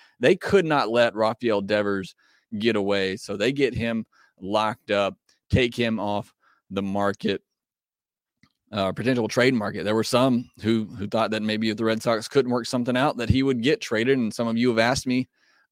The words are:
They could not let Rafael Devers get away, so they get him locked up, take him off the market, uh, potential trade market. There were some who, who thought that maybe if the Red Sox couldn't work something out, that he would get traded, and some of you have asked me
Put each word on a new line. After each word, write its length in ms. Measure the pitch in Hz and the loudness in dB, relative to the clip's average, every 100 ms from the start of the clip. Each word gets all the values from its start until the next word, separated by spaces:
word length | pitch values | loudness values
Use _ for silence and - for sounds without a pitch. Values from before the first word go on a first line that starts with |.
| - - | -20 0
They 160 | 123 | 2
could 300 | 185 - 196 | 2 2 2
not 260 | 160 143 110 | 4 0 2
let 240 | 120 117 | 2 2
Rafael 460 | 101 110 120 120 101 | 2 0 0 0 0
Devers 540 | 98 107 104 98 92 - _ _ _ 104 | 0 0 0 -2 -6 -14 _ _ _ -2
get 180 | 113 107 | 0 0
away, 400 | 98 101 95 98 | 0 0 -2 -4
so 200 | - 101 | -8 -4
they 160 | 101 | -2
get 220 | 143 131 | 0 -2
him 320 | 120 117 113 110 _ _ _ | -2 -4 -4 -8 _ _ _
locked 500 | 95 107 107 - - | -4 -2 -2 -4 -2
up, 280 | 101 98 95 _ _ - | 0 0 -4 _ _ -2
take 240 | 131 123 | 0 0
him 260 | 120 117 110 | 0 -2 -2
off 320 | 104 104 - _ _ _ - | -4 -6 -8 _ _ _ -10
the 120 | 98 | -6
market, 600 | 98 101 101 98 214 95 _ _ _ _ _ _ _ _ _ _ _ _ _ | -4 -2 -2 -2 -4 -4 _ _ _ _ _ _ _ _ _ _ _ _ _
uh, 200 | 104 95 | -4 -2
potential 360 | - 110 123 110 | -2 0 0 0
trade 240 | - 127 | 2 2
market. 320 | 123 101 101 | 2 -2 -4
There 100 | 95 | -2
were 80 | 113 | 0
some 480 | 110 120 131 123 123 - | 2 2 4 2 -2 -4
who, 240 | 107 113 107 | 0 0 -2
who 200 | - 101 | -8 -4
thought 260 | 113 107 | -2 0
that 100 | 110 | -2
maybe 260 | 107 107 110 | -2 -2 -2
if 80 | 107 | 0
the 80 | |
Red 180 | 113 110 | 0 0
Sox 240 | 120 113 - | 0 -2 0
couldn't 240 | 139 123 | 0 2
work 140 | 123 | 0
something 320 | 113 123 120 127 | -2 -4 -2 0
out, 220 | 131 - | 0 0
that 100 | 113 | 0
he 140 | 131 | 2
would 200 | 135 123 | 2 0
get 200 | 120 151 | 0 0
traded, 340 | - 110 120 135 | -2 0 2 2
and 160 | 110 | 0
some 160 | - 117 | -2 -2
of 80 | 113 | 0
you 140 | 123 | 2
have 80 | 110 | 2
asked 280 | 117 135 127 | 2 0 -2
me 220 | 127 127 _ _ _ _ | -2 -4 _ _ _ _